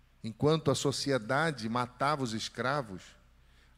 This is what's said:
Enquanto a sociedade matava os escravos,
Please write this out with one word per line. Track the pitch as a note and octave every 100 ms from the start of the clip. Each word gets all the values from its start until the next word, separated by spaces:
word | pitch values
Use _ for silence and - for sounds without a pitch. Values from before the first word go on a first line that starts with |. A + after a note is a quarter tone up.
| _ _
Enquanto | A2+ - C#3+ D#3+ D3
a |
sociedade | B2 C#3+ B2 C#3+ C3 A2 C3+ E3 C3+ A2
matava | A#2+ B2 - C#3 D3+
os | B2+
escravos, | A2 - - A#2+ D3 A2 F#2 - - - _ - - -